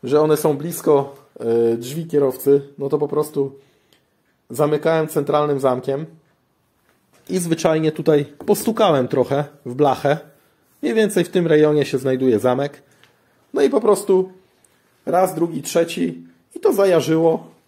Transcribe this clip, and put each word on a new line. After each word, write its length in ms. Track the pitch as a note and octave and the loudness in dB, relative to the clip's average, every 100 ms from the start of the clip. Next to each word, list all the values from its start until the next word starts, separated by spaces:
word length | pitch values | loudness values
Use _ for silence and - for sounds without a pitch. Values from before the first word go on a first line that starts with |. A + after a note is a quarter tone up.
że 180 | B2 D3 | 2 2
one 160 | D#3 D3+ | 4 2
są 200 | D#3+ C#3 | 2 -2
blisko, 580 | D#3 E3+ - C#3+ C#3 - _ - | -4 -6 2 2 2 -10 _ -10
e, 380 | A#2+ A#2 A#2 A#2 | -2 2 2 0
drzwi 300 | B2 D3+ E3 | -4 -10 -4
kierowcy, 540 | D3+ C#3 B2+ C#3 C#3+ C#3 - | 0 0 -2 2 2 0 -10
no 120 | C#3 | -6
to 80 | D3 | -4
po 100 | D3 | -2
prostu 480 | D3 D3+ D3 C#3 C3+ _ _ _ _ _ _ _ _ _ | -4 -4 -4 -6 -6 _ _ _ _ _ _ _ _ _
zamykałem 580 | A#2+ D3 D3+ D#3+ D#3+ D#3 | -2 0 0 0 0 0
centralnym 520 | D#3 C#3+ D3+ D3 C#3+ | -4 0 0 0 0
zamkiem 460 | C3 B2+ B2+ C3+ D#3+ - _ _ _ _ _ _ _ _ _ _ _ | 0 -2 -4 -6 -8 -16 _ _ _ _ _ _ _ _ _ _ _
i 80 | F#3 | -6
zwyczajnie 540 | E3+ E3 F3 D#3+ D#3 | -2 0 0 0 -2
tutaj 340 | D#3 E3 D3+ C#3+ - - | -2 0 0 0 -10 -2
postukałem 640 | G3+ - A3 G#3+ D3 B2 | -2 -2 0 2 2 0
trochę 360 | C3 B2 C#3 C#3+ - - | 0 0 0 -4 -10 -14
w 100 | B2+ | 0
blachę. 420 | D3 B2+ C#3+ D3+ - _ _ _ _ _ | 0 2 0 -2 -4 _ _ _ _ _
Mniej 140 | D4 A3+ | -4 0
więcej 280 | G#3+ G#3 | 0 0
w 60 | E3+ | 0
tym 180 | F#3 E3+ | 0 2
rejonie 380 | D3+ D3+ D3+ C#3 | 4 4 2 0
się 120 | C3+ | -2
znajduje 420 | C3 C3 C3 A2 | -2 0 2 2
zamek. 440 | B2 B2 C#3+ - _ _ _ _ _ _ _ | 2 0 -4 -8 _ _ _ _ _ _ _
No 80 | - | 0
i 80 | C#4 | 2
po 120 | C4+ | 2
prostu 500 | G#3+ G3 - F#3 F#3 - _ _ _ _ _ _ - | 2 0 2 0 0 -8 _ _ _ _ _ _ -4
raz, 300 | E3+ F#3 D#3+ | 0 0 -2
drugi, 260 | E3+ D#3 | -4 -4
trzeci 640 | - E3 E3 - - - - _ _ - | -4 -2 -2 -2 -6 -6 -18 _ _ -4
i 40 | |
to 140 | A4 | -2
zajarzyło. 720 | A#3 G3 E3+ C#3+ D#3+ E3 E3 - _ | 2 4 2 2 2 2 0 -6 _